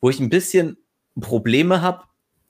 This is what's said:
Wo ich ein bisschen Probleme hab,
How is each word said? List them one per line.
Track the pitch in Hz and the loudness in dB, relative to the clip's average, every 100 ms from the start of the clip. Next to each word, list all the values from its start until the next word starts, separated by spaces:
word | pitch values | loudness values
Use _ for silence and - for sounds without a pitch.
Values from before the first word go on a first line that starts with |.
Wo | 127 | -2
ich | 135 | 0
ein | 123 | 0
bisschen | 175 180 185 165 - _ _ _ - | 0 2 0 0 -6 _ _ _ -14
Probleme | 104 117 113 131 175 185 | -4 -2 0 2 2 2
hab, | 180 180 - _ _ _ | 0 -4 -14 _ _ _